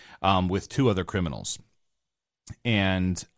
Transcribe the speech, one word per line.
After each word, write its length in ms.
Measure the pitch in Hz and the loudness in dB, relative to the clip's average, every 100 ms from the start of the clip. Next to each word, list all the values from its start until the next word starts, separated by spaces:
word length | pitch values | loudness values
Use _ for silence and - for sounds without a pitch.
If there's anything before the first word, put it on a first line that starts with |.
| - - | -20 -2
um, 280 | 95 95 92 | 2 2 2
with 200 | 95 - | -2 -4
two 220 | - 123 | 0 2
other 120 | 95 | 2
criminals. 560 | 87 98 82 57 50 - - _ _ _ _ _ _ _ - - | -2 -2 -4 -4 -8 -10 -14 _ _ _ _ _ _ _ -20 -6
And, 600 | 123 107 95 92 92 87 - | 0 2 2 2 0 -2 -8